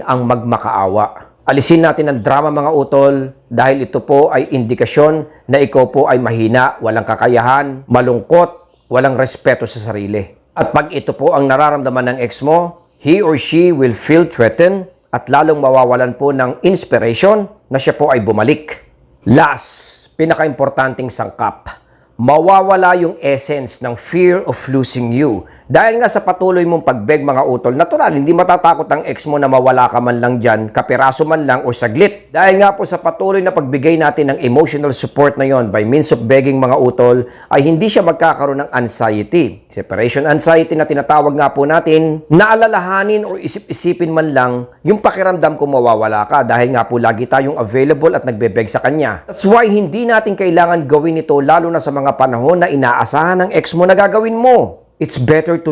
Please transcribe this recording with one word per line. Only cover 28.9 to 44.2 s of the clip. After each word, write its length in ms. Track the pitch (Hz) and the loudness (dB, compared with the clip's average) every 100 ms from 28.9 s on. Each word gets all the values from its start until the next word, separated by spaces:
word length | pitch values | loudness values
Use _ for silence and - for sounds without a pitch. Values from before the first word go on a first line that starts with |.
| 147 | -4
ex 240 | 156 135 156 | -4 -8 -4
mo 80 | 147 | -2
na 160 | 139 | 2
mawala 400 | 131 127 127 123 | 2 4 4 2
ka 80 | 120 | 2
man 240 | 120 120 | -2 0
lang 160 | 120 123 | 0 0
dyan, 320 | 117 107 110 | 0 0 -2
kapiraso 560 | 127 127 127 131 127 156 | -4 -2 0 0 0 0
man 160 | 160 | 0
lang 240 | 143 127 127 | 0 -2 -2
o 80 | 117 | -4
saglit. 560 | 120 120 202 - - | -2 0 0 0 -8
Dahil 320 | 151 190 190 | 0 2 4
nga 80 | 202 | 2
po 160 | 196 196 | 2 -4
sa 160 | 180 | -4
patuloy 400 | 165 - 190 196 | -4 -4 -2 0
na 80 | 185 | 0
pagbigay 480 | 180 135 139 151 165 | -2 -2 0 0 2
natin 320 | 151 151 143 | 0 0 -2
ng 80 | 135 123 | -2 0
emotional 480 | 131 165 147 147 127 | 2 2 0 -4 -4
support 400 | 123 - 143 139 | -4 0 0 2
na 80 | |
yon 240 | 135 131 113 | 0 0 0
by 160 | 107 | -2
means 240 | 107 143 147 - | 0 0 2 0
of 80 | |
begging, 320 | 117 135 131 135 | 2 2 2 0
mga 240 | 127 143 | 0 2
utol, 480 | 127 123 123 127 123 - - | 2 2 2 2 -2 -10 -2
ay 160 | 143 143 | 0 2
hindi 240 | 160 214 | 2 0
siya 80 | 214 | 0
magkakaroon 640 | 170 160 165 139 139 139 | 0 0 0 0 -2 -4
ng 80 | 143 | -6
anxiety. 960 | 127 120 - 113 107 101 175 123 95 _ | -4 -6 -2 -2 -2 -2 0 0 -4 _
Separation 560 | - - 95 120 139 | -14 -8 -4 -2 0
anxiety 480 | 151 147 165 165 160 | 0 0 2 2 2
na 160 | 156 151 | -2 -2
tinatawag 480 | 143 139 151 147 143 | -2 0 2 2 0
nga 160 | 143 | 0
po 160 | 143 143 | 0 0
natin, 560 | 165 160 156 160 156 156 | 0 2 2 2 -2 2
na 240 | 160 214 220 | 4 4 4
alalahanin 720 | 226 208 180 196 202 214 208 | 2 0 -2 -2 -2 -2 -4
o 80 | 190 | -8
isip-isipin 720 | 165 214 - - 175 175 165 | -10 -10 -10 -6 -4 -2 -2
man 240 | 160 | -2